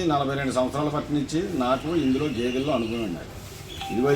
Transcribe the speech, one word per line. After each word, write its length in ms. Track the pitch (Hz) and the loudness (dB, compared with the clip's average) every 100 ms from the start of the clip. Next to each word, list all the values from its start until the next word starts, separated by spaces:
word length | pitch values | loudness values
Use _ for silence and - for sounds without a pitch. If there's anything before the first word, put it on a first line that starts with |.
| 175 | 4
నలభై 240 | 143 135 139 | 2 2 0
రెండు 160 | 135 120 | 0 2
సంవత్సరాల 320 | 127 143 151 147 | 0 0 0 -2
వాటి 180 | - 147 | 0 -2
నుంచి 240 | 131 156 196 160 123 | 0 -2 0 0 2
నాకు 260 | 131 143 170 131 | 2 2 2 2
ఇందులో 240 | 131 151 117 | 2 2 0
గేదెల్లో 340 | 123 127 143 127 | 0 0 0 0
అనుభవం 260 | 113 117 107 | 0 -2 -2
ఉన్నాయి. 200 | 82 - - - - - - - | -4 -8 -14 -14 -14 -14 -10 -4
ఇదిగో 180 | 104 135 | 0 4